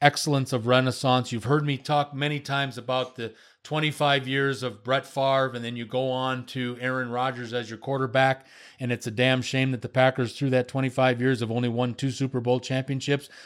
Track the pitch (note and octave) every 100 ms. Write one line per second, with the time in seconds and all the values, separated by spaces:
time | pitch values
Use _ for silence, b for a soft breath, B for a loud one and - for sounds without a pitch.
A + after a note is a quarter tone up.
0 | C#3+ - D#3 C#3 C3 B2 A2+ B2+ C3 A#2+
1 | C3 B2+ - A#2 A2+ D3+ D3 C3 - D3
2 | C#3+ C3+ D3 D3 C#3+ C#3 C3+ A2+ G#2+ B2+
3 | B2+ - A2+ - b b - D3+ D#3 C#3
4 | D3 C#3 B2+ C#3 C#3 C3 B2+ G#2 A#2 C3+
5 | - C#3 C3+ C3+ C3 A#2+ A#2 A#2+ A#2 B2+
6 | C3 B2+ C3 B2+ B2 B2+ B2 A#2+ B2+ C3
7 | A#2+ A#2+ C3 B2 A#2+ A#2+ A2 A2+ C3 C3+
8 | C3 C3 C3+ C3 - B B B B2 A#2+
9 | A#2 A2 B2+ B2+ A#2 C3+ C3 B2+ - C3
10 | C3 B2+ A#2+ - C#3 B2+ B2 C3+ C3 C3
11 | B2+ A#2+ B2+ B2 A2+ A#2 B2 A#2 B2 A#2
12 | C3+ A#2+ C3 B2+ A#2+ B2 - C3 C3 C3+
13 | C#3+ C#3+ - B